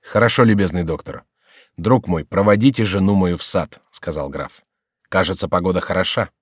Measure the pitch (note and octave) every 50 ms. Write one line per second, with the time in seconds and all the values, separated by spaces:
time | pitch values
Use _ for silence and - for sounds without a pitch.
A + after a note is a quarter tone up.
0 | _ - - G#2+ A2 A#2+ - - B2 A2+ G#2+ G2+ G2 F2+ - F2+ F2 D#2+ D#2+ D2
1 | - - C2+ B1 - _ _ _ _ _ _ - _ _ _ - E2 G#2 B2+ B2
2 | - - F2+ D#2+ D#2 _ - F#2+ G2 G#2 G#2 G#2 A2+ C#3 C3+ - A2+ G2+ F#2 G2+
3 | F#2+ G2 G2+ G2 F#2+ F2+ F2 D#2+ - - - F#2+ D#2 - - - _ _ - -
4 | - - D#2 D2+ C#2+ C#2 C#2 C#2+ C#2+ - - - _ _ _ _ _ _ _ _
5 | _ _ - F#2+ F#2 - F#2+ - - F2+ - F2+ F2 F#2+ F2+ F2+ - - F2+ F#2
6 | F#2 - - - G#2+ F2+ _ _